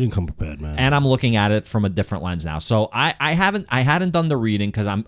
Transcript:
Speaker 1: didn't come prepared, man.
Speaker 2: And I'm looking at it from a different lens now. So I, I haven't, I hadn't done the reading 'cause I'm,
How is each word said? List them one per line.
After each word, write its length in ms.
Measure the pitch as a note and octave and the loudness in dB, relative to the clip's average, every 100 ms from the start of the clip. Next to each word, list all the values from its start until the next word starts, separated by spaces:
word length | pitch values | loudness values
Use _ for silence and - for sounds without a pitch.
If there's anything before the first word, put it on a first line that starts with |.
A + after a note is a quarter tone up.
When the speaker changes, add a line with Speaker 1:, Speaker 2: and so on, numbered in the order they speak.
Speaker 1:
didn't 100 | A#2+ | 0
come 160 | G2 E2+ | -2 -4
prepared, 340 | - E2 D2 | -6 -8 -8
man. 160 | D2+ - | -8 0
Speaker 2:
And 160 | C3 | 2
I'm 140 | C#3+ C3+ | 2 2
looking 280 | C3 B2 A2 | 2 2 2
at 140 | G#2 | 2
it 140 | G#2+ | 0
from 220 | - A2 G2+ | 0 0 0
a 20 | |
different 360 | F#2 - F#2 | 0 -2 -4
lens 200 | F2+ F2 | -4 -4
now. 140 | D#2+ D#2 | -4 -6
So 320 | - A2 G#2+ | 0 2 2
I, 220 | A#2 D#3 - | 0 -2 0
I 140 | D3 | -2
haven't, 360 | E3 G3 G3+ - | 2 2 0 -2
I 100 | B2 | 0
hadn't 300 | C3 E3 F#3 | 2 2 2
done 180 | E3+ D#3+ | 0 0
the 80 | C#3 | 0
reading 340 | A2+ G#2 G2+ | 0 0 0
'cause 160 | A2 G#2 | -2 -2
I'm, 200 | G2+ | -2